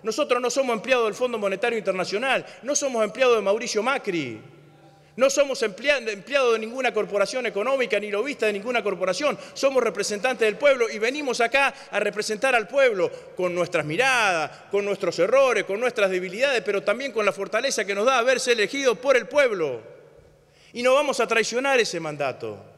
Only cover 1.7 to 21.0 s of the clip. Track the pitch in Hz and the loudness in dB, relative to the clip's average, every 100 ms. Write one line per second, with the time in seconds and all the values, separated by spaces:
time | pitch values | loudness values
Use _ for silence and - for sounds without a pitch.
1.7 | 226 190 185 175 196 262 226 - - 233 | -2 -2 -2 -4 -4 0 -2 -4 -12 -4
2.7 | 285 277 233 214 233 254 226 196 220 240 | -2 -2 -2 -2 2 4 4 2 0 0
3.7 | 214 226 277 214 170 131 110 - - - | -2 0 -2 -2 -4 -4 -10 -16 -20 -20
4.7 | - - - _ - 262 294 285 247 220 | -20 -20 -20 _ 0 2 2 0 0 -4
5.7 | 185 269 285 220 202 185 277 247 226 220 | -2 0 0 -2 -8 -2 2 2 2 -2
6.7 | 254 247 214 190 202 196 262 240 196 233 | -2 0 0 0 0 0 0 -4 -2 -2
7.7 | 269 240 208 208 202 269 262 214 202 214 | 0 0 0 -2 -4 -4 0 0 0 -2
8.7 | 247 208 180 185 185 294 214 - - 269 | -2 -2 -2 -2 0 -2 -4 -10 -2 2
9.7 | 262 233 202 196 208 240 254 220 208 285 | 2 0 -2 -4 -2 -2 2 0 4 2
10.7 | 262 226 220 220 294 285 233 233 269 277 | 4 0 -2 -4 -2 -4 0 2 2 2
11.7 | - - 196 208 202 208 214 262 240 214 | -2 -6 -2 -2 -2 -6 -2 2 2 0
12.7 | 277 254 196 156 - - - 180 175 170 | 2 2 4 -2 -2 -14 -4 -2 0 0
13.7 | 165 151 165 262 254 208 170 147 - - | 0 0 2 2 4 2 2 -2 -8 -4
14.7 | 202 202 196 185 160 190 262 269 214 185 | -2 0 -2 -2 2 4 6 6 2 0
15.7 | 196 247 220 196 185 185 196 269 247 208 | -2 -2 2 0 0 -4 -2 0 0 0
16.7 | 196 196 220 277 220 208 196 190 214 269 | -2 0 -2 -2 0 0 0 -4 -2 -2
17.7 | 233 196 202 233 262 240 247 240 233 196 | -2 -4 0 2 4 2 2 2 0 0
18.7 | 277 269 208 277 262 226 285 262 202 151 | 2 0 2 2 2 4 2 2 2 -2
19.7 | 120 107 - - - - _ _ _ - | -4 -10 -20 -20 -20 -20 _ _ _ -14
20.7 | 233 247 269 | -2 2 4